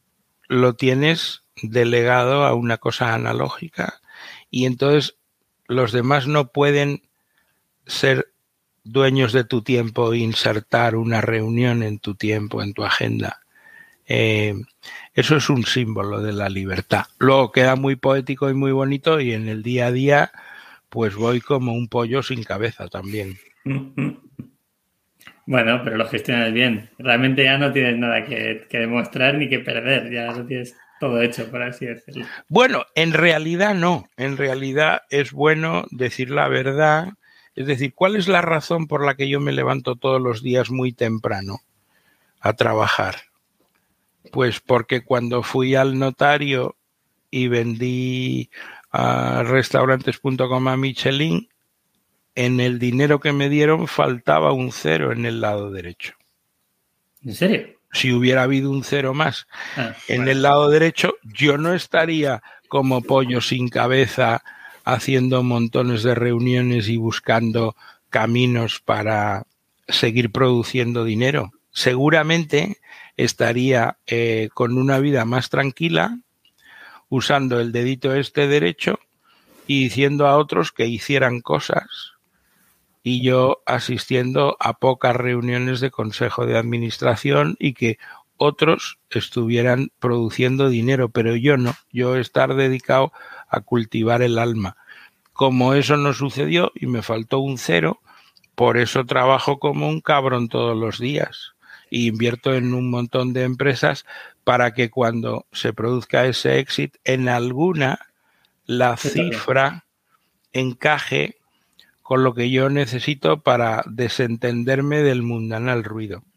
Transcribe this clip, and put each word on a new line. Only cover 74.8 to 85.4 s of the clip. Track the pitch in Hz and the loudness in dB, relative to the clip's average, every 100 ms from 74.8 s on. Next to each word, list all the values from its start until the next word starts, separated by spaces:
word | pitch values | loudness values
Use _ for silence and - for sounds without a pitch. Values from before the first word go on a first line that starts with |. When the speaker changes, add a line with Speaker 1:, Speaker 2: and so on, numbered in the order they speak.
| 131 135 | 2 2
Speaker 1:
vida | 143 139 | 2 0
más | 113 127 123 | 0 -2 -2
tranquila, | - 139 131 165 165 - 240 - _ _ _ - - - - - | -4 -4 -4 -2 0 0 -4 -14 _ _ _ -20 -20 -20 -20 -6
usando | 135 - 143 131 120 | -4 0 0 2 -2
el | 117 | -2
dedito | 117 123 131 135 | -2 -2 -2 -2
este | 135 139 - 143 | -2 -2 -2 2
derecho | 147 170 165 - - _ _ _ _ _ _ - | 2 0 -2 -2 -2 _ _ _ _ _ _ -2
y | 139 | 0
diciendo | 131 117 139 143 143 | 0 2 0 4 4
a | 143 | 4
otros | 147 156 - | 2 0 -2
que | - 117 | -2 -2
hicieran | 117 - 139 131 120 | -2 -2 0 2 -2
cosas | - - - - - - - _ _ _ _ _ _ _ _ _ | -2 -4 -2 -4 -4 -10 -18 _ _ _ _ _ _ _ _ _
y | 123 123 | -4 0
yo | 127 127 127 139 - | 2 4 4 2 0
asistiendo | 123 - 120 - 127 127 135 143 - | -2 -2 -6 -2 0 0 0 0 0
a | 117 113 | -2 0
pocas | 131 127 127 120 | 0 2 2 0
reuniones | 123 123 | 0 -2